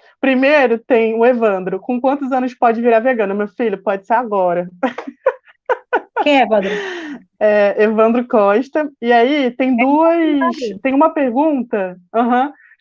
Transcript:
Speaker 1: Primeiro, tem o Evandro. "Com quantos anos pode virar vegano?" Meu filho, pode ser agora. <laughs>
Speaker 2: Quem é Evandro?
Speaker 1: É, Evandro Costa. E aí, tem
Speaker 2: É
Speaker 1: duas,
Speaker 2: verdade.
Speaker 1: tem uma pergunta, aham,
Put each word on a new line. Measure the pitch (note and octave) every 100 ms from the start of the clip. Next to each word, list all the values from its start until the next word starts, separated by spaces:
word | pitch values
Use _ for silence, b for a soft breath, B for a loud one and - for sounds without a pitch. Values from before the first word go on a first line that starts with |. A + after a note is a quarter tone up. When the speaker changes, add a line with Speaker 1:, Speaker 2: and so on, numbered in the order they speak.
| b b
Speaker 1:
Primeiro, | C#4 C4 C4+ D4+ B3 A3+
tem | - A#3+ A3+
o | A3+
Evandro. | A#3 B3 A3+ F#3+ F#3 F#3
"Com | - B3
quantos | C4 C#4+ C4+
anos | C4 B3+
pode | B3 A#3+ A3+
virar | A#3+ A3+
vegano?" | B3 B3 G3
Meu | G3+ G#3
filho, | - A#3 F#3+
pode | G3+ G3 G3
ser |
agora. | A#3 A#3+ G3+ F3+ F3 F3+ -
<laughs> | C4 B3 - - - - _ _ - A#4+ - G#4+ - -
Speaker 2:
Quem | C4+ C#4+
é |
Evandro? | A3 G#3 G3 G#3 G4 F4 D#4 B3+ F#3 -
Speaker 1:
É, | G#3+ G#3 G3+ G3+
Evandro | G#3+ A3 A3 A#3 A#3+
Costa. | A#3 G3+ G#3 C4+ D#4 D4 -
E | A#3
aí, | A#3+ A#3+ D4 B3+
tem | B3 C4
Speaker 2:
É | A#3+
Speaker 1:
duas, | C4 D4 E4 E4+
Speaker 2:
verdade. | D#4+ C#4+ - - A#3 G3
Speaker 1:
tem | C4
uma | C4+ D#4+
pergunta, | D#4+ C4+ A#3 D#4+ C#4+ A#3+ G#3+ F#3 F#3 _
aham, | A3 A#3+ B3 C#4 b b b